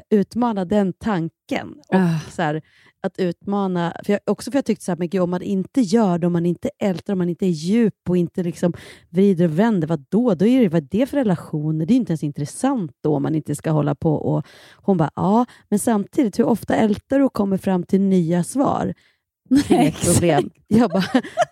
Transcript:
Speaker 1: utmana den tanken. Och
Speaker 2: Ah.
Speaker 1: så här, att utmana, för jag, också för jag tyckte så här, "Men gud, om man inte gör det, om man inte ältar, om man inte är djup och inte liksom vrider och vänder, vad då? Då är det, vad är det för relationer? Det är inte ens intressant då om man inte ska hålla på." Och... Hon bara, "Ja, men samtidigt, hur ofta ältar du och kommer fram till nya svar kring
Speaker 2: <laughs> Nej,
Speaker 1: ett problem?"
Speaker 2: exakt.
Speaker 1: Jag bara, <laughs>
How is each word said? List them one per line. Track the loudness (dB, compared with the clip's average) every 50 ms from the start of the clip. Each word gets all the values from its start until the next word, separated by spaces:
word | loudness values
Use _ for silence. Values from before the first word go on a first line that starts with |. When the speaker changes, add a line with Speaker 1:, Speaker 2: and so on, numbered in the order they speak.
| -4 0
Speaker 1:
utmana | 0 0 0 _ -2 -2 -2 -2 -2 -4 -4
den | 0 0 0 0 0
tanken. | -2 -4 -4 -4 -2 -2 -4 -6 _ _ _ -8 -8 -6 -6 -10 -16 -18 -8 0
Och | 2
Speaker 2:
Ah. | 2 2 2 0 -2 -6 -8
Speaker 1:
så | -6 -4
här, | -2 -2 -2 -4 -8 _ _ _ _ _ _ _
att | -10 -8 -4 -2
utmana, | -4 -4 -4 _ -6 -4 -2 -2 -2 -2 -2 -2 -2 -4 -4 -6 -4
för | -2
jag, | -2 -2 0
också | -4 -4 -4 -4 -4
för | -4 -4
jag | -2
tyckte | -2 -4 -4 -2
så | -6
här, | -4 -4
"Men | -4 -4
gud, | 0 -2
om | 0 0
man | -2 -4
inte | -4 -4 -4 -4 -4 -2 0 0
gör | 0 2 2 2 4 4 2 2
det, | 0
om | 0
man | 0 2 0
inte | 0 -2 -2 -4 -8 -6 -2
ältar, | -4 -4 -4 -4 -6 -6
om | -2 -2
man | -2 -2
inte | -2 -2 0
är | -2
djup | -2 -2 -2 0 2 2 2 2 0 _ -6 -2
och | 0
inte | 0 0 0 -2 -4
liksom | -6 -6 -4 -2 -4 -4 -4 -4 -14 -20 -20 -20 _ _
vrider | 0 2 4 4 4 4 2
och | 0 2 2
vänder, | 2 2 2 0 0 -2
vad | -2 -6 -4 -2
då? | 0 0 2 2 2
Då | 2 2
är | 2 4 4
det, | 2 2
vad | 2 0
är | -2 0 -2 -2
det | -2
för | 0 0
relationer? | -2 0 0 0 -2 -4 -8 -6 -4 -2 -2 -2 -2 0
Det | 2 2
är |
inte | 2 2 0
ens | -4 -4
intressant | -4 -6 -6 -6 -8 -8 -6 -4 -2 -2 -2 -2 -4 -6 -10 _
då | -2 0 0
om | 0
man | 0 0 -2
inte | -2 -4 -4 -8
ska | -6 -2 0
hålla | 0 0 0 0 -2
på." | -2 0 -2 0
Och... | 0 -2 -2 -2 -2 -4 -6 -14 -20 -20 -20 -20
Hon | _ 0 0 2
bara, | 2 2 -2 -2
"Ja, | -2 0 2 2 2 0 -2 -6 -20 _ -4
men | -4 -2
samtidigt, | 0 0 0 0 -2 -4 -2 -2 -2 0 0 0
hur | 0
ofta | 0 0 -2 -2 -4 0
ältar | 0 2 0 0 -2 _ -2 0 2
du | 2
och | 2
kommer | 0 -2 -2 -2 -2
fram | -2 -2 -2 -2 -2
till | 0 0 0 2
nya | 2 4 2 2 2 2 0 -2 -2
svar | -2 -2 0 0 0 0 -2 -4 -4 -6 _ _ _ _ _ _ _ _ _ _ 0 2 2 2
kring | 2 2 2
Speaker 2:
<laughs> |
Nej, | 2 0
Speaker 1:
ett | 0 -2 0 2 2
problem?" | 2 4 4 2 2 0
Speaker 2:
exakt. | -2 _ _ _
Speaker 1:
Jag | 0 2 2 2 4
bara, | 2 -2 -2 0
<laughs> | 0 -2 -2 -2 -2 -2 -2 -2